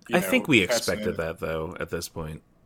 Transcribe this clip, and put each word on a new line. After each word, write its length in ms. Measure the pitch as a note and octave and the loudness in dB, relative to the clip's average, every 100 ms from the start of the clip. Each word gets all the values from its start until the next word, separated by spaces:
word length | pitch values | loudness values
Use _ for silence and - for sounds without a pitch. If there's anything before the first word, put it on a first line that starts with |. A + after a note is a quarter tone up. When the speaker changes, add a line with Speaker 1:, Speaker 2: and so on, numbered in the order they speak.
| - | -2
Speaker 1:
you 80 | F3+ | 0
Speaker 2:
I 40 | |
think 280 | F#3+ B3+ A#3+ | 2 2 6
Speaker 1:
know, 40 | |
Speaker 2:
we 80 | A#2+ F2+ | 4 6
Speaker 1:
that's 220 | A#2 - | 2 0
an 60 | |
Speaker 2:
expected 220 | F2 F2+ E2+ | -2 -2 -2
that, 220 | E2 E2 | -4 -4
though, 360 | E2 D#2+ D#2+ - | -4 -4 -4 -6
at 120 | F2 | -6
this 180 | E2+ - | -6 -6
point. 340 | - D#2 D#2 - _ | -10 -10 -12 -16 _